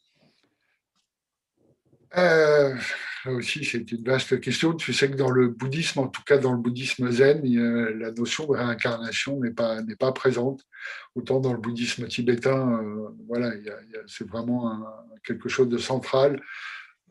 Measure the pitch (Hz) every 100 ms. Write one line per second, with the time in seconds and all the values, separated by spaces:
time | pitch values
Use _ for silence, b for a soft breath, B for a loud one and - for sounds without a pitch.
0 | _ _ _ _ _ _ _ _ _ _
1 | _ _ _ _ _ _ _ _ _ _
2 | _ 180 180 160 156 151 139 127 B B
3 | B B 131 123 117 - - 120 - 117
4 | 113 131 - 127 - 120 160 165 - 120
5 | 139 135 131 127 123 120 131 147 160 147
6 | 131 - - 143 135 123 120 120 131 -
7 | 123 120 135 156 135 120 117 117 113 110
8 | 113 113 120 - 156 123 120 113 123 117
9 | 113 110 - 139 120 117 117 110 110 107
10 | 131 127 135 120 123 135 _ B B B
11 | B - 120 131 131 120 110 117 120 -
12 | 117 - 120 117 131 135 127 117 107 107
13 | 107 - 107 120 120 107 104 104 - 110
14 | 104 - 110 117 120 123 117 107 110 110
15 | - - - 120 120 - 127 117 - 131
16 | - 131 139 143 B B B B B B
17 | _